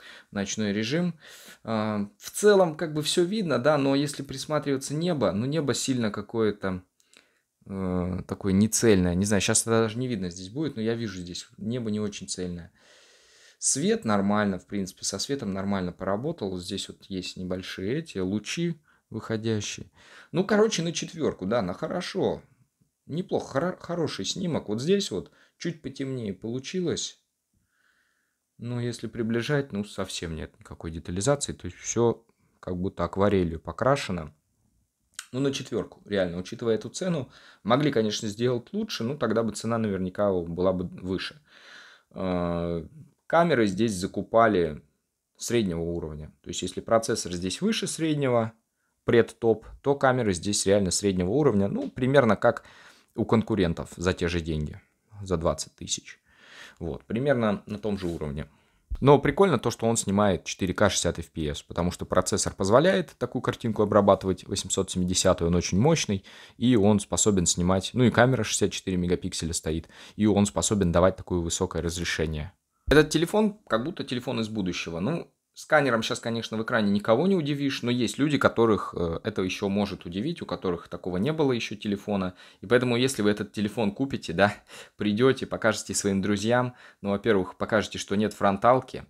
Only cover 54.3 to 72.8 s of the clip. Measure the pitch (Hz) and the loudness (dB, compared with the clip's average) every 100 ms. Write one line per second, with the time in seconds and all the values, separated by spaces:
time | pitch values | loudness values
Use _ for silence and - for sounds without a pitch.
54.3 | 87 80 78 76 98 - _ _ 104 98 | 0 -2 -2 -4 -8 -18 _ _ -16 -4
55.3 | 87 82 73 - _ 92 - - - _ | 0 0 -2 -6 _ -8 -8 -8 -20 _
56.3 | _ - - - - 85 71 - 107 143 | _ -20 -20 -20 -10 -8 -8 -6 -2 0
57.3 | 131 110 98 - 104 110 98 90 82 76 | 2 2 -2 -4 -8 -4 -4 -4 -4 -6
58.3 | 71 73 _ _ _ _ - 127 139 143 | -6 -10 _ _ _ _ 0 6 6 4
59.3 | 143 196 127 123 - 113 113 - 98 104 | 2 2 2 0 -2 0 0 0 2 4
60.3 | 87 - - 92 87 104 - 87 82 80 | 2 -2 -4 -4 2 2 2 0 -2 -8
61.3 | - 76 73 - - 87 - - 95 - | -6 -6 -6 -6 -2 0 -2 0 0 2
62.3 | 98 - - 95 117 165 190 165 - 120 | 0 -2 -2 4 6 6 4 -2 -6 -6
63.3 | - - - 117 107 104 107 101 95 98 | -2 -4 -4 -4 0 4 6 8 6 4
64.3 | 90 - 98 92 - 92 92 90 90 95 | -2 -4 -6 -2 -2 -2 0 0 2 4
65.3 | 90 85 87 85 90 135 160 - 101 - | 4 4 2 2 2 4 2 0 -4 -6
66.3 | - - - 117 123 98 104 - 90 - | -18 -20 -2 2 6 6 4 2 0 2
67.3 | 98 85 - 87 95 92 107 123 95 123 | 4 2 2 2 2 0 2 4 6 4
68.3 | 127 107 - 101 - - 92 87 87 95 | 4 0 0 -2 -2 -4 -2 0 0 -2
69.3 | - 80 85 - 82 - - - - 107 | -6 -4 -4 -4 -4 -6 -16 -16 0 4
70.3 | 98 101 - 92 107 92 85 92 92 - | 4 4 2 0 2 4 6 4 2 -2
71.3 | 90 85 - 92 85 82 82 85 - 80 | -2 -2 -2 -2 -2 -4 -4 -4 -2 -2
72.3 | 76 73 - _ _ | -4 -8 -12 _ _